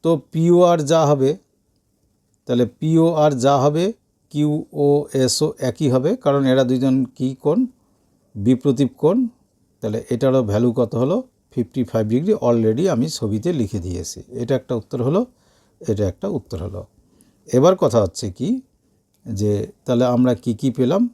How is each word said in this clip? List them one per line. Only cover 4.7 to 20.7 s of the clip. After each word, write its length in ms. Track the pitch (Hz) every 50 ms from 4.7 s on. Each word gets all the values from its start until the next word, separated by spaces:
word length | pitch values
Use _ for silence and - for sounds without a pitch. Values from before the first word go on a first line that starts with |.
| - 147 143 143 143 147 147 - - 139 131 127 - - 156 156 - - 139 127
একই 200 | 113 - 156 139 123
হবে, 160 | 131 127 165 233 254 -
কারণ 180 | 147 139 143 139 131
এরা 100 | 127 131 131 120
দুইজন 240 | 131 127 131 135 131 135 131 120 _
কি 120 | - 131 131 131 - -
কোণ? 140 | 147 160 226 262 240 _ _ _ _ _ _ _ _ _ _ _ _ _
বিপ্রতীপ 560 | 107 98 117 131 123 - 143 127 120 143 123 - _
কোণ। 140 | - 156 185 247 262 226 _ _ _ _ _ _ _ _ _ _
তাহলে 180 | - 110 107 113 - - 127
এটারও 260 | 113 139 135 127 131 123 101
ভ্যালু 200 | 101 107 120 123 110 131
কত 120 | 120 110 - 117
হলো? 140 | 123 139 180 247 262 _ _ _ _ _
ফিফটি 300 | _ - 117 - _ 135 120 -
ফাইভ 140 | - 113 110 107 113
ডিগ্রি। 180 | 127 160 196 214 - - 123
already 360 | 120 117 110 110 110 127 180 196 151
আমি 120 | 113 131 160 - -
ছবিতে 300 | - 107 104 110 107 170 180 143
লিখে 200 | 110 98 - 101 87
দিয়েছি। 340 | 92 87 87 - - - - - _ - 117
এটা 100 | 120 113 135 127
একটা 140 | - - 127 113
উত্তর 180 | 104 _ - 123 117
হলো, 140 | 131 151 196 247 247 _ _ _ _ _ _ _ _ _ _ - -
এটা 140 | 107 101 104 92
একটা 140 | - _ - 196 - 139
উত্তর 200 | - _ - 82 80
হলো। 160 | - 95 104 - _ _ _ _ _ _ _ _ _ _ _ _ -
এবার 260 | - 127 139 180 190 185
কথা 160 | 180 139 120 117 101
হচ্ছে 220 | 90 - - - 104 90 -
কি 100 | 123 180 247 262 - _ _ _ _ _ _ _ _ _ _ _ _
যে 260 | - 107 98 104 104 104 101 - - - _ _
তাহলে 200 | - 123 120 123 123 123
আমরা 160 | 120 127 127 120 113
কি 100 | - 123 113 104
কি 80 | - 135